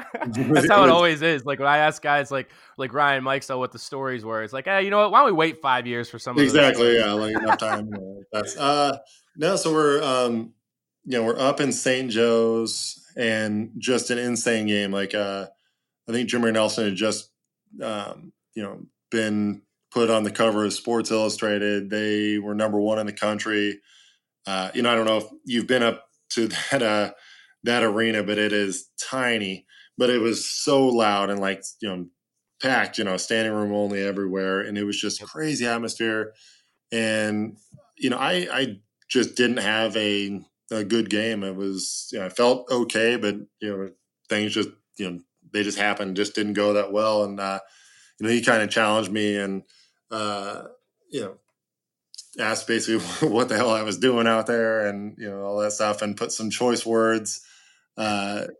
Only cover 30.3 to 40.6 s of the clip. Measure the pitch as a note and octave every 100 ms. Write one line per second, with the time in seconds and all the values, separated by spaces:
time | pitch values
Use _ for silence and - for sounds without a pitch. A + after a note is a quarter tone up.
30.3 | G#2 - - - C#3 C3 A#2 G#2+ G2+ G2
31.3 | G2+ G2 F#2+ - - G#2+ F2+ F2 _ _
32.3 | _ _ - C3 B2 G2+ - G#2 F#2 -
33.3 | A2+ A2 G#2 G#2 G#2 G#2 G2+ G2 G2 F#2+
34.3 | F#2+ F#2+ F#2+ G#2+ G#2 G#2 G2+ G#2 - G#2
35.3 | - D#3 C3 A#2+ A#2 A2+ - A2+ A2 A2
36.3 | - - _ _ _ _ A2+ A2 A2 G#2+
37.3 | G#2+ G#2+ - _ - _ - C3 C3 -
38.3 | F3+ F3 B2+ C3 G2+ _ _ - B2+ -
39.3 | - B2 A#2+ G2 A2 A2 A2 G#2 G2+ G2+
40.3 | G2 - _